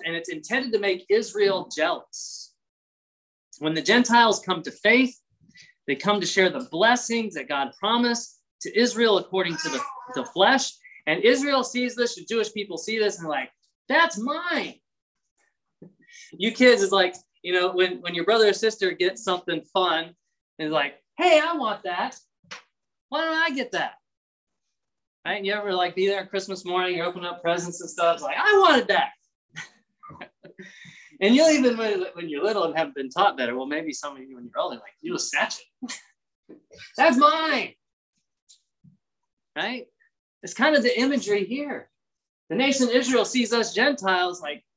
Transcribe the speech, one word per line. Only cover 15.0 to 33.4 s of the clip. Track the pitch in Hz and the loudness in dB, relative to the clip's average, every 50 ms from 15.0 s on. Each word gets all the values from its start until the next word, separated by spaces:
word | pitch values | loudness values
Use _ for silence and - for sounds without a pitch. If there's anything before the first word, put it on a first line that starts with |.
| _ _ _ _ _ _ _ _ _ _ _ _ _ _ _ _ - - _ _ _ _ - - - - | _ _ _ _ _ _ _ _ _ _ _ _ _ _ _ _ -20 -20 _ _ _ _ -20 -20 -20 -18
You | - 170 190 226 | -10 -4 -4 -4
kids | 226 - 254 247 233 202 | 2 6 6 6 6 6
is | 196 190 | 4 2
like, | 196 196 185 180 - - _ _ _ _ | 2 2 2 2 -2 -8 _ _ _ _
you | - 175 180 | -6 -2 0
know, | 180 180 185 | 0 0 0
when, | 185 180 185 180 180 - | 2 2 2 2 0 -6
when | - 175 170 | -8 -6 -6
your | 170 170 | -4 0
brother | 196 226 226 220 208 | 2 4 4 4 2
or | 190 | 2
sister | - 226 220 214 - 202 180 | 0 -2 -2 -2 0 -2 -2
gets | 156 - 180 190 185 - - | -2 0 -2 -2 -2 -4 -4
something | 190 180 180 - - 165 156 - _ - | -4 -4 -4 -4 -6 -6 -6 -6 _ -2
fun, | 190 185 175 160 160 165 170 175 _ _ _ _ _ _ _ _ | 0 0 0 0 -2 -4 -8 -14 _ _ _ _ _ _ _ _
and | - 160 151 | -8 -6 -2
like, | 156 151 143 143 - _ _ _ _ | 0 0 -2 -2 -6 _ _ _ _
"Hey, | - 339 359 330 302 302 | 0 4 6 6 6 4
I | 330 339 | 2 -2
want | 302 247 214 208 - - | -2 -4 -4 -4 -6 -8
that. | 190 180 180 220 254 - - _ _ _ _ _ - - - _ _ _ _ _ _ _ _ _ - | -8 -6 -4 -6 -6 -8 -14 _ _ _ _ _ -20 -20 -20 _ _ _ _ _ _ _ _ _ -8
Why | 277 302 330 | -4 -4 -2
don't | 330 320 - 330 330 | -2 0 0 0 -2
I | 262 | -2
get | 269 247 - - | -4 -6 -4 -4
that?" | 170 143 - - _ _ _ _ _ _ _ _ _ _ _ _ _ _ _ _ _ _ _ _ _ _ _ _ _ - | -4 -4 -4 -8 _ _ _ _ _ _ _ _ _ _ _ _ _ _ _ _ _ _ _ _ _ _ _ _ _ -8
Right? | 165 190 | -6 -6
And | 208 196 | -4 -4
you | 196 208 | -4 -4
ever, | 208 208 202 185 | -4 -4 -2 0
like, | 180 180 180 180 | 0 0 -2 0
be | 185 190 | 0 0
there | 196 202 196 | 0 0 -2
on | 190 | -4
Christmas | - - 196 190 - 190 185 - | -6 -8 -8 -8 -8 -10 -10 -8
morning, | 175 180 185 180 180 180 | -4 -2 -2 0 -2 -2
you're | 165 170 | -2 -4
opening | 180 180 180 175 | -4 -6 -6 -8
up | 175 175 - | -10 -10 -4
presents | - 170 175 175 170 170 170 - | -2 -2 -2 -2 -2 -8 -10 -12
and | 175 165 | -12 -12
stuff, | - - 170 170 170 | -4 0 2 2 2
it's | 170 - | 0 -2
like, | - 320 | -6 -4
"I | 359 359 415 415 | 0 2 4 6
wanted | 392 392 349 294 247 - | 6 6 6 6 6 4
that." | - 196 170 139 - - _ _ _ _ _ _ _ - - - - _ _ _ _ _ _ - - - - | 2 2 2 0 0 -4 _ _ _ _ _ _ _ -20 -20 -20 -20 _ _ _ _ _ _ -20 -20 -18 -18
<laughs> | - - _ _ _ - - - 185 - - - - - - - - - _ - | -20 -20 _ _ _ -20 -20 -20 -20 -20 -20 -20 -20 -20 -20 -20 -20 -18 _ 0
And | 190 208 247 | 4 4 6
you'll | 285 320 320 | 6 8 6
even, | 302 269 254 247 233 | 6 6 4 2 2
when, | 226 226 214 202 185 180 175 | 2 -2 -2 0 -2 -2 -6
when | - 170 170 | -8 -10 -10
you're | 160 147 143 170 | -8 -6 -2 -2
little | 214 220 202 170 | 0 0 0 0
and | 160 147 | 0 0
haven't | 160 160 147 135 | -2 -2 -4 -4
been | 143 135 127 | -10 -10 -8
taught | - 170 202 202 - | -4 0 0 0 0
better, | 131 | 0